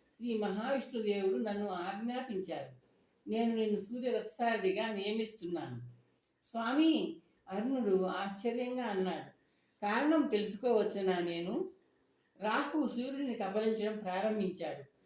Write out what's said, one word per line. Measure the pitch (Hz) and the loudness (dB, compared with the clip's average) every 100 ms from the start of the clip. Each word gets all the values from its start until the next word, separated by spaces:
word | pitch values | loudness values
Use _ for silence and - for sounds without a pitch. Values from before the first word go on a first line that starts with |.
| _ - | _ -8
శ్రీ | 233 214 | -2 0
మహావిష్ణుదేవుడు | 202 202 254 269 - 233 208 202 190 247 | 0 0 0 -2 -2 -2 0 2 2 2
నన్ను | 214 202 202 | 0 -2 -2
ఆజ్ఞాపించారు. | 175 185 208 233 254 254 190 165 147 135 - _ _ _ _ 202 | -2 -4 -4 -4 -4 -4 -4 -4 -6 -8 -14 _ _ _ _ -2
నేను | 226 233 | 2 2
నిన్ను | 226 214 196 | 4 2 2
సూర్య | 202 247 247 | -2 -4 0
రథసారథిగా | 220 - - 233 214 185 202 220 | 0 -2 -2 0 2 2 0 0
నియమిస్తున్నాను." | 202 202 220 214 - 170 165 135 123 - - _ _ _ _ | -2 0 0 -2 -6 -6 -4 -4 -8 -12 -18 _ _ _ _
"స్వామి," | - 233 233 285 320 247 165 - - _ - | -8 -4 0 4 6 4 0 -6 -18 _ -6
అరుణుడు | 196 247 262 202 190 | -4 0 0 4 4
ఆశ్చర్యంగా | 185 185 202 196 233 247 247 254 | 2 0 -4 -2 -2 -2 -2 -2
అన్నాడు, | 226 190 185 156 - - _ _ _ _ | -2 0 0 -2 -8 -16 _ _ _ _
"కారణం | 202 226 302 320 247 | 0 2 4 4 4
తెలుసుకోవచ్చునా | 208 196 - 247 220 196 202 190 175 | 2 0 0 4 4 4 0 2 2
నేను?" | 170 170 175 277 381 - _ _ _ _ _ - | 0 -2 -2 -2 -4 -8 _ _ _ _ _ -6
రాహు | 214 254 294 311 240 | 0 0 0 0 0
సూర్యుడిని | 240 262 269 269 | 0 -4 -2 -4
కబలించడం | 214 190 214 220 202 208 208 | -2 -2 2 2 2 0 -2
ప్రారంభించాడు. | 185 185 214 214 185 170 156 139 - _ | -2 0 0 0 -2 -2 -6 -6 -12 _